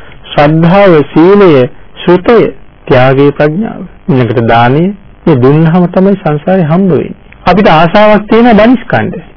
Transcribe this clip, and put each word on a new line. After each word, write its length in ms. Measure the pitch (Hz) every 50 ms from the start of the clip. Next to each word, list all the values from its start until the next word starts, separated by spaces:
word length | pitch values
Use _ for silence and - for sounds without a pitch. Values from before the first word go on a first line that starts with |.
| - - - - -
ශ්‍රද්ධාව, 680 | - - - 147 151 156 160 170 165 185 202 202 190 170 151 135
සීලය, 440 | - - 156 160 185 202 202 202 175 147 131 123 127 - - - - -
ශ්‍රුතය, 440 | - - 175 175 180 180 247 240 208 147 110 - - - - - - -
ත්‍යාගය, 440 | - 135 123 127 135 135 135 143 143
ප්‍රඥාව. 500 | 143 - 151 151 151 190 226 - - - 185 - - - -
ඊළඟට 420 | - 139 127 123 110 110 127 117
දානය. 380 | 113 113 117 120 120 135 151 175 196 208 - - - - -
මේ 180 | - 175 151
දුන්නහම 480 | 123 120 135 147 156 165 160 165 180 175
තමයි 260 | 170 175 190 185 196 202
සංසාරේ 500 | 190 - 156 151 147 - 180 190 190 165
හම්බ 260 | 143 160 180 196 185
වෙන්නේ. 240 | 147 117 - - - - - - - -
අපිට 260 | - 180 180 202 202 208
ආසාවක් 540 | 165 156 175 165 - 208 214 214 214 208 214
තියෙන 280 | - 220 226 240 247 226
බනිස් 300 | 196 214 240 262 - -
කන්න. 480 | - - 113 107 110 - - - - -